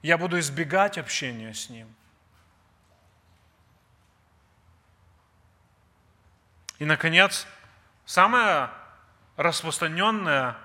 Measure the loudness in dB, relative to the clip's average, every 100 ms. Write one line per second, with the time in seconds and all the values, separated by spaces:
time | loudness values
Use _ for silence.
0 | 2 2 2 -2 -2 -4 0 2 2 -2
1 | -8 -6 -6 -10 -12 -12 -14 -16 -20 -20
2 | _ _ _ _ _ _ _ _ _ _
3 | _ _ _ _ _ _ _ _ _ _
4 | _ _ _ _ _ _ _ _ _ _
5 | _ _ _ _ _ _ _ _ _ _
6 | _ _ _ _ _ _ -20 -8 -2 0
7 | 4 4 4 2 -10 -20 -20 _ _ _
8 | -2 4 6 6 4 2 -2 -10 -20 -20
9 | _ _ _ -2 -2 0 -6 -4 -4 0
10 | 0 0 0 0 0 -6